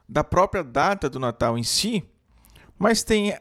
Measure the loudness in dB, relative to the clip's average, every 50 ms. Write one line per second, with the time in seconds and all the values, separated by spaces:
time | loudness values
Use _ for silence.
0 | _ -6 -2 -2 -2 0 2 2 2 2 2 -4 -4 -2 0 0 2 2 0 0
1 | -2 -4 -4 -2 -4 -4 -2 0 0 0 0 0 -2 -2 -2 -2 -2 0 -2 -2
2 | -4 -6 _ _ _ _ _ _ _ -20 -20 -20 -20 -20 -8 -2 2 2 2 2
3 | 2 0 0 2 2 0 -4 -4